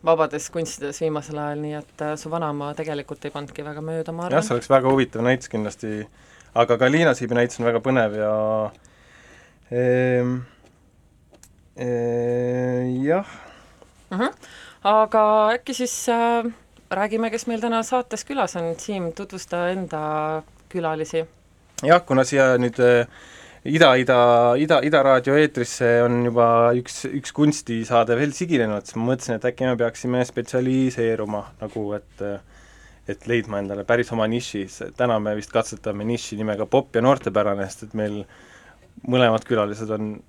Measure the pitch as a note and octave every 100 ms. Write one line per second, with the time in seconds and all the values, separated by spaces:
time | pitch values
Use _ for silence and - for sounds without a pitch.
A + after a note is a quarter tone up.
0 | E3 D#3+ D3+ D3 - E3+ D#3+ - C#3+ C#3+
1 | D#3+ D3+ D3 D3+ D3 D3 D3+ D3+ D3 -
2 | D3+ D3+ D#3 E3+ D#3 D3 C#3+ D3 D#3 D3
3 | C#3 D3 D3 D3 C#3+ - D3 D3 D#3 E3
4 | D#3+ E3 F3 D3 G#3+ A#2+ - C3+ C3 C3+
5 | B2 A2+ A#2+ B2+ - A2 G#2+ - A2 G#2+
6 | G#2+ _ - - - A2+ A#2+ A#2+ B2+ D3+
7 | E3 B2 B2 A#2+ A#2+ - A#2 A#2 A#2+ C3
8 | A2 G#2 G#2+ G#2+ G#2+ A2 G#2+ - _ _
9 | _ - - - _ _ _ B2 B2 B2+
10 | B2+ B2 B2 B2+ B2 _ _ _ _ _
11 | _ _ _ _ - _ _ - B2 A#2+
12 | A#2+ A#2+ A#2+ A#2+ B2 B2 B2+ B2 B2+ B2+
13 | C#3 F3 G3+ - - - - _ - _
14 | _ F#3 C4 - - - - - G3 G#3+
15 | G#3+ A3 G#3+ G#3+ G#3+ A#3+ - B3+ B3 -
16 | - A#3 A#3 A#3 A#3 A3+ _ _ _ F#3
17 | G#3 A3 A3+ A3+ - A3+ A#3 A3+ A3+ B3+
18 | B3 A3 - C#4 F#3+ F3+ E3 E3 - G3
19 | E3+ E3 G3 F#3+ - F3 F3 F#3+ F3 D#3
20 | D3+ D3+ D3+ D#3 D#3 _ _ F#3 E3 D#3
21 | D3+ E3 D#3+ _ _ _ _ - C#3+ F3
22 | - C3 C3 C#3 C3 B2 B2 A#2 B2 B2
23 | A#2 - - - - - - D#3 D#3 B2+
24 | B2+ B2+ A#2+ A#2+ A#2+ B2 D#3 D3+ C#3 D3
25 | C#3 C3 B2 C#3+ D3+ C#3+ A#2+ - A#2+ A#2
26 | A#2+ A#2+ A#2+ A#2+ A#2 A#2 A#2 B2 B2 -
27 | C3 C#3+ - - D3 D3 - A2+ A2+ A#2+
28 | A2+ A#2+ D3 C3+ F3 D3 A2+ G#2 - A2+
29 | A#2 C3 - A2 B2 B2 B2+ A#2+ A#2 -
30 | B2+ B2 B2 - A2+ C3 B2+ C3 C3 B2
31 | A2+ A2+ G#2+ G#2 G2+ - G#2+ A2+ G2+ G#2
32 | - - G2+ G2+ _ - - - - -
33 | - G2+ - A#2+ A2 G2+ G2 G2+ G2+ A#2
34 | A#2 A2+ G#2+ A#2 - G#2 F#2+ - - -
35 | B2 A2+ G#2+ G#2+ G#2 A#2 A2 G#2 - G2+
36 | G#2+ A#2+ - G#2 G#2+ G#2 G#2+ C3 C3+ D3
37 | B2 C#3 - G2+ G#2 G2+ G2 - G#2+ A2
38 | G#2+ G#2 G2 - - - - _ _ -
39 | - B2+ A#2+ A2 - A2+ G#2 G#2 A2 G#2+
40 | G#2+ G#2